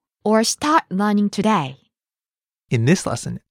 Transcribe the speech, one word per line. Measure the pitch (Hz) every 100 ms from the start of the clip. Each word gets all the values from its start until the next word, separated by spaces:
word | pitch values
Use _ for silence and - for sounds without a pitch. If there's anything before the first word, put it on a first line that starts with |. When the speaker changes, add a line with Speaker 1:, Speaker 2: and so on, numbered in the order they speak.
| _ _
Speaker 1:
Or | 214 220
start | 226 - 302 320 -
learning | 185 208 208 202
today. | - 202 208 135 135 _ _ _ _ _ _ _ _ _
Speaker 2:
In | 123 117
this | 190
lesson, | - 113 - 117 -